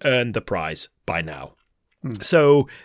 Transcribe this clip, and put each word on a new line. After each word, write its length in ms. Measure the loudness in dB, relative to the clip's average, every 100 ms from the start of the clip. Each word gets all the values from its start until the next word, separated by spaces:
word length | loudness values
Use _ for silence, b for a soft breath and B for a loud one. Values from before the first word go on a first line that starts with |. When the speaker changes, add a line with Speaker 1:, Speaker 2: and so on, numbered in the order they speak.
Speaker 1:
earned 300 | 0 0 0
the 60 | -4
prize 480 | -4 -6 -4 -6 -8 _
by 160 | -6 -6
now." 340 | -6 -10 -16 _ _ _ _ _
Speaker 2:
Hmm. 120 | -12 -4
Speaker 1:
So 440 | 2 4 6 4 2 B